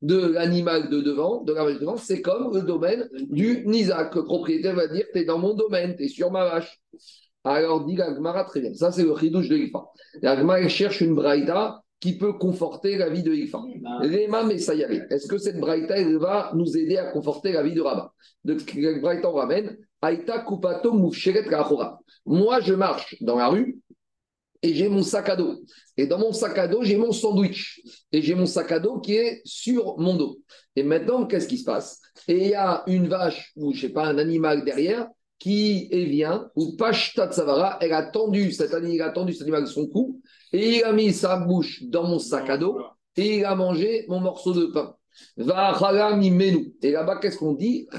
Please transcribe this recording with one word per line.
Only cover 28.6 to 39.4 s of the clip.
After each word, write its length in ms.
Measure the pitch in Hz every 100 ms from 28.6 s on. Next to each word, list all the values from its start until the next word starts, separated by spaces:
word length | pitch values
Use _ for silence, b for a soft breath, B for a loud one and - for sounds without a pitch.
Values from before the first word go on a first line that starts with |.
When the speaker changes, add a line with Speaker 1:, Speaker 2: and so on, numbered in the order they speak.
| 165
Speaker 1:
à 80 | 165
dos 200 | 196 262
qui 160 | 214 214
est 260 | 233 - -
sur 520 | - 226 247 196 -
mon 180 | 175 180
dos. 240 | 139 - _ b _ -
Et 80 |
maintenant, 420 | 143 160 - 254 233
qu'est-ce 220 | 185 -
qui 100 | 123
se 60 |
passe ? 380 | - 107 - - b b -
Et 100 | 175
il 100 | 196
y 60 | 202
a 280 | 190 170 -
une 200 | 185 170
vache 460 | 185 170 - - 147
ou, 180 | 147
je 140 | 131 127
sais 60 |
pas, 120 | 151 156
un 120 | 143
animal 480 | 160 165 156 147 127
derrière 420 | 135 165 233 233 - _ -
qui 520 | 185 208 214 196 -
est 140 | 180 170
vient, 440 | 143 151 202 - -
ou 220 | 160 -
pashtat 560 | 226 - - - 185
savara, 440 | - 147 139 190 -
elle 100 | 170
a 120 | 160
tendu 500 | - 214 220 202 190
cet 200 | - 147
ani-, 220 | 165 170 165
il 60 |
a 80 | 160
tendu 240 | 170 180
cet 80 | -